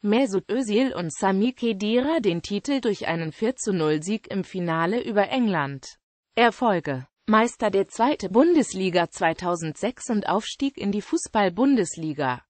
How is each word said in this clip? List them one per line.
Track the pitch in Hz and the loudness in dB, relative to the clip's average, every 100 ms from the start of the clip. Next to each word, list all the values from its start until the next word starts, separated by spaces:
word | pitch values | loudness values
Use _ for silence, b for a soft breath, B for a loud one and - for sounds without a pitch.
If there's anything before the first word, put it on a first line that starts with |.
Mesut | 208 220 269 190 - | 2 2 2 -2 -2
Özil | 220 240 208 262 | -4 0 2 2
und | - 170 | -2 -8
Sami | - 196 190 233 | -2 0 2 0
Khedira | 247 233 196 208 233 269 330 | 0 -4 -2 0 0 2 0
den | 202 170 | 0 -2
Titel | - 202 - 277 | -4 -6 -2 -2
durch | 226 196 - | -2 -4 -4
einen | 165 160 | -4 -6
vier | - 220 | -4 -4
zu | 262 - | -4 -4
null | 190 156 156 | 0 2 0
Sieg | 165 214 - | -2 -6 -4
im | 196 | -6
Finale | 180 185 175 160 165 226 | -6 -6 -2 0 0 -2
über | - 208 196 | 0 0 2
England. | 262 233 175 139 139 - - _ _ _ | 2 0 0 -2 -8 -16 -20 _ _ _
Erfolge: | - 233 - 247 185 156 131 131 _ - | 2 2 4 0 2 0 -6 -8 _ 2
Meister | 214 233 - 220 | 2 2 0 0
der | 196 190 | 0 -2
zweite | - 240 302 185 | 0 0 0 0
Bundesliga | 202 320 330 - 185 190 175 170 | 4 6 4 2 -2 0 0 0
zweitausendsechs | - 170 160 180 175 165 - 202 - - | 0 -2 0 -2 -2 -4 -4 -6 -6 -4
und | 220 - | -2 0
Aufstieg | 196 - - 277 - | -2 -4 -6 -6 -4
in | 196 | -4
die | 202 | -4
Fußball-Bundesliga. | - 330 - 220 196 180 277 262 175 - 160 143 135 123 | -2 -6 -2 0 0 2 2 4 0 -4 -6 -4 -4 -4